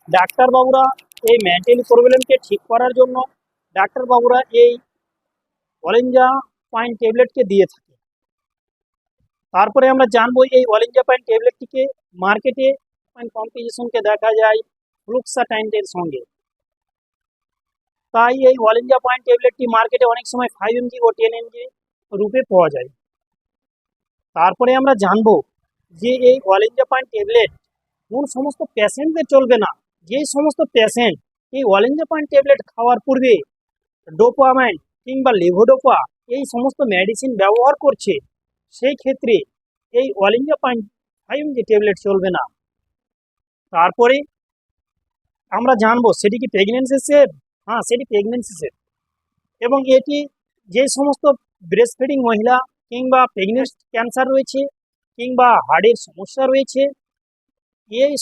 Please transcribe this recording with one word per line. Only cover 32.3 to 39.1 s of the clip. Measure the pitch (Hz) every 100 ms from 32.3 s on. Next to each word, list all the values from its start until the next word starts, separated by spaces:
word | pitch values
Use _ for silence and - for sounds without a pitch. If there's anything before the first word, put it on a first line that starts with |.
ট্যাবলেট | 285 277 277 -
খাওয়ার | - 240 247 -
পূর্বে | 262 254 190 - _ _ _ _ _ - 160
ডোপামাইন | 240 240 262 262 247 165 _ _ -
কিংবা | 262 254 208
লেভোডোপা | 175 180 226 262 262 180 127 _ - 254
এই | 269
সমস্ত | 240 262 - 262
মেডিসিন | 185 190 220 269 220
ব্যবহার | 196 226 262 285
করছে, | 294 - 208 147 - _ _ _ _ -
সেই | 262 294
ক্ষেত্রে | 262